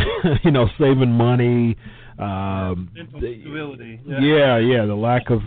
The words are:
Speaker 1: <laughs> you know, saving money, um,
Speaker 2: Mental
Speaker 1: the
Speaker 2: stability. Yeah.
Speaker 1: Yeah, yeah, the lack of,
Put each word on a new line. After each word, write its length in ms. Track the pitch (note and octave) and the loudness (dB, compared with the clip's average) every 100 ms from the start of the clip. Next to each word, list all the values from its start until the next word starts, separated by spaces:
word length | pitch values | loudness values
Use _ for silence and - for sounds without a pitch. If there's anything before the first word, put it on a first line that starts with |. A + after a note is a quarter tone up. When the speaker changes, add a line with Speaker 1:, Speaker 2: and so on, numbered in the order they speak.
| - | -2
Speaker 1:
<laughs> 320 | - F3+ C3 | 0 0 2
you 60 | F3 | 2
know, 180 | C3+ A2+ - | 2 2 2
saving 320 | C#3 C3+ B2+ | 2 4 4
money, 680 | A#2 A#2 B2 A#2+ A#2+ A#2 A2+ - - - - | 2 2 2 2 2 0 -2 -8 -20 -18 -10
um, 720 | G2+ F#2+ G2 F#2+ F#2 F2+ F2+ A2 | -8 -6 -4 -4 -4 -6 -10 -14
Speaker 2:
Mental 240 | A2+ C#3+ | -16 -10
Speaker 1:
the 180 | A#2 A2+ | -10 -10
Speaker 2:
stability. 600 | D3+ D3+ D3 C3 A#2 A2+ | -12 -12 -12 -14 -16 -16
Yeah. 160 | C#3 C3+ | -8 -2
Speaker 1:
Yeah, 380 | C#3+ D3+ C3+ A#2 | 2 4 4 4
yeah, 280 | A#2 B2 G#2 | 2 2 0
the 80 | G#2 | -2
lack 340 | A#2 B2 - | 0 0 0
of, 120 | A#2 | -2